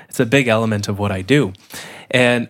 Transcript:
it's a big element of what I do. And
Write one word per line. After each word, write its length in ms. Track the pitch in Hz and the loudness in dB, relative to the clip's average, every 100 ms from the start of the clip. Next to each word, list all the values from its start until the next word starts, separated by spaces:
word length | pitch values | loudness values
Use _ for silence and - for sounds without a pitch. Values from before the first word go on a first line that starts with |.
| - | -16
it's 100 | - | -4
a 60 | 120 | 2
big 220 | 139 123 | 2 2
element 400 | 110 113 104 101 | 2 0 -2 -4
of 100 | 101 | -4
what 120 | 101 | -4
I 100 | 92 | -4
do. 300 | 92 143 107 98 _ - - - - | 0 2 2 -4 _ -16 -16 -18 -4
And 380 | 127 123 120 117 | 2 2 2 -2